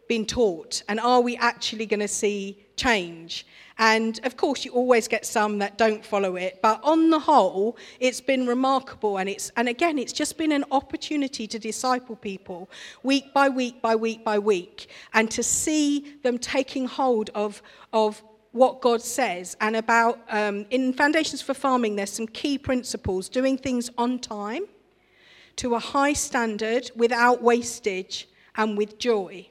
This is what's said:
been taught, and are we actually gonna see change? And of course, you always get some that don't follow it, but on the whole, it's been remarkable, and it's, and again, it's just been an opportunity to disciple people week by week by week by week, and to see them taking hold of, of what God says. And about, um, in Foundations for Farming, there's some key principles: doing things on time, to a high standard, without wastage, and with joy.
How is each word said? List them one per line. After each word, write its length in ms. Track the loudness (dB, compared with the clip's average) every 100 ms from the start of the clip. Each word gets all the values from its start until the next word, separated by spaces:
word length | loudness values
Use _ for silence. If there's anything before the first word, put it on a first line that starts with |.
| _
been 180 | -2 -2
taught, 560 | 0 0 0 -8 -10 -6
and 100 | -2
are 180 | 4 4
we 160 | 4 0
actually 500 | -2 -2 -8 -6 -4
gonna 220 | -2 -2
see 500 | -2 -2 -2 -8 -12 _ -4
change? 680 | 2 2 0 -12 -12 -14 -14 -20 -20 2
And 420 | 4 4 2 -4
of 140 | -6 -2
course, 260 | -2 0
you 80 | -2
always 380 | -2 4 4 4
get 160 | -4 -2
some 340 | 0 0 0
that 180 | -4 0
don't 260 | 0 0
follow 340 | -4 -2 -2 -2
it, 220 | -6 0
but 180 | 2 2
on 260 | 2 4 4
the 100 | 4
whole, 580 | 6 6 6 2 -2 -2 -18 -2
it's 220 | -2 0
been 260 | 0 0 2
remarkable, 680 | 0 2 0 -2 -6 -4 -2
and 100 | -4
it's, 240 | -6 -6 -2
and 100 | -2
again, 320 | 0 0 0
it's 140 | -4
just 240 | -4 -6 -2
been 160 | 0
an 100 | 0 0
opportunity 760 | -2 -2 -12 -6 -4 -4 -6 -8
to 120 | -8
disciple 560 | -8 -4 -2 -2 -4 -12
people 540 | -10 -12 -14 -16 -16 -18 -20 -8
week 300 | 0 0 0
by 160 | 2 2
week 320 | 2 -4 -2
by 120 | 0
week 300 | 2 0 -2
by 160 | -2 0
week, 500 | 2 0 -2 -18 -20 -20 0
and 160 | 0 2
to 120 | -2
see 720 | -2 -2 0 2 2 0 -4 -4
them 140 | -4 -4
taking 500 | -2 -2 -2 -4 -6
hold 420 | -2 2 2 0 -4
of, 260 | -6 -6 -20 -20 -4
of 320 | 0 0 -2 -20 _ _
what 280 | 4 4 4
God 200 | 2 2
says. 540 | -2 -2 -2 -2 -8 -4
And 160 | 0 0
about, 420 | 4 4 4 0 -4
um, 380 | -2 -2 -2 -2
in 200 | -2 0
Foundations 500 | 2 2 2 0 -6
for 120 | -6
Farming, 420 | -2 0 0 0 -2
there's 160 | -6
some 160 | -6 -10
key 300 | -6 -4 -4
principles: 720 | -2 -4 -4 -8 -4 -6 -4
doing 280 | -2 0 0
things 320 | -2 -4 -4 -4
on 220 | -2 -2
time, 460 | -8 -10 -8 -8 -10 _ _ _ _ _ _ -20 -18 -8
to 200 | -2 -2
a 40 |
high 320 | 0 0 2
standard, 800 | 0 -2 -2 -2 -2 -2 -2 -4
without 480 | 0 2 6 4 6
wastage, 840 | 4 4 0 -6 -4 -6 -8 -12 -12 _ _ -4
and 200 | -2 0
with 220 | -4 -2
joy. 480 | 0 0 -2 -12 -20